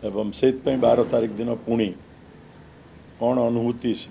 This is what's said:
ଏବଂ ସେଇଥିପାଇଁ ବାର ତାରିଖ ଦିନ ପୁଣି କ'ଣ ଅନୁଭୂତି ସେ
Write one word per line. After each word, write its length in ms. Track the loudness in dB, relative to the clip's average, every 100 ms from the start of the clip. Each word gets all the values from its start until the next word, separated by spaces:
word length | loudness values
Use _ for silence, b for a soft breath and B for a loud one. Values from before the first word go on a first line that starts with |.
ଏବଂ 260 | -4 -4 -4
ସେଇଥିପାଇଁ 460 | 2 2 2 -2 2
ବାର 280 | 4 4
ତାରିଖ 280 | 4 0 -2
ଦିନ 220 | -4 -4
ପୁଣି 400 | -6 -2 0 0 -4 -16 -20 -20 -20 -20 -20 -20 -20 -20 -20 -20 -4
କ'ଣ 200 | 0 2
ଅନୁଭୂତି 540 | 0 0 -2 -2 -4
ସେ 160 | -4 -6